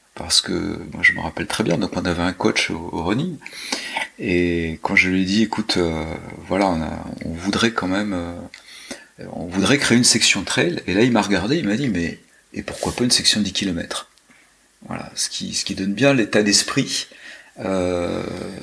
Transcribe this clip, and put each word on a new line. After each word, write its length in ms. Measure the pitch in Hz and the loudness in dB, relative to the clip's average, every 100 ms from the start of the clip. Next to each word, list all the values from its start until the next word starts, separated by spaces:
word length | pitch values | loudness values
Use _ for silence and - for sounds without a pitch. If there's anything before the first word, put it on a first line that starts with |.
| _ | _
Parce 260 | - 82 - | -12 0 0
que, 120 | - | 2
moi, 480 | 87 85 82 87 80 | -2 -2 -4 -8 0
je 100 | - | 2
me 80 | 90 | 2
rappelle 260 | 82 - - | -4 -4 -4
très 160 | - | 0
bien, 160 | 110 87 | 2 2
donc 140 | 90 | 0
on 100 | 95 | -2
avait 200 | 90 85 | 0 0
un 80 | 87 | 0
coach 380 | - 107 - - | 2 2 2 -2
au, 200 | 85 85 | -4 -6
au 140 | 82 | -4
running. 320 | 85 113 180 151 - - - - - - - - | 0 0 0 -6 -12 -14 -8 -6 -6 -6 -8 -6
Et 600 | 113 87 87 85 82 80 | 0 2 2 0 -2 -4
quand 140 | - 98 | 0 2
je 120 | 92 | 2
lui 120 | 92 | 2
ai 20 | |
dit, 200 | 92 104 | 2 2
écoute, 320 | 107 - 107 92 | 2 -2 -2 0
euh, 260 | 85 80 80 80 - - - | 0 0 -4 -8 -10 -14 -2
voilà, 180 | 92 98 | 2 2
on 160 | 80 | 2
a, 220 | 78 82 82 - | -2 -6 -8 -8
on 60 | - | -8
voudrait 400 | 82 95 101 117 | -6 -4 0 0
quand 160 | - 92 | 0 -2
même, 260 | 95 104 | -2 -2
euh, 1120 | 90 85 87 87 - - - - - - - 92 | -4 -6 -10 -14 -18 -20 -20 -16 -16 -16 -16 -12
on 140 | - 85 | -10 -4
voudrait 320 | 92 95 139 | 0 4 4
créer 180 | - 117 | 6 6
une 60 | |
section 400 | 117 110 - 104 | 6 4 4 2
trail. 400 | - - 165 160 - | 0 0 0 0 0
Et 40 | |
là, 80 | 92 | 4
il 100 | 127 | 6
m'a 100 | 113 | 4
regardé, 340 | 98 92 104 165 | 4 2 2 0
il 100 | 107 | 0
m'a 80 | 113 | 0
dit, 120 | 139 | 0
mais, 300 | 87 82 85 - _ _ | 0 -2 -6 -16 _ _
et 100 | 101 | -10
pourquoi 260 | - - 98 87 | -10 -4 -2 0
pas 80 | |
une 80 | 123 | 2
section 280 | - - 110 | 2 2 2
dix 120 | 95 | 0
kilomètres ? 580 | - 98 82 - - - _ _ - _ _ _ _ - | -2 -2 -2 -4 -8 -10 _ _ -20 _ _ _ _ -10
Voilà, 200 | - - | -10 -8
ce 140 | - - | -6 -4
qui, 260 | - 95 | -4 -4
ce 100 | - | -4
qui 120 | - 95 | -4 -2
donne 180 | 95 | -2
bien 180 | 104 139 | 4 4
l'état 280 | 135 101 107 | 4 4 4
d'esprit, 640 | 104 101 - 143 123 - - - - - - - | 6 4 4 0 0 -4 -6 -14 -20 -20 -20 -8
euh, 640 | 98 95 90 90 87 87 87 90 90 95 | -2 0 0 0 -2 -4 -4 -6 -8 -10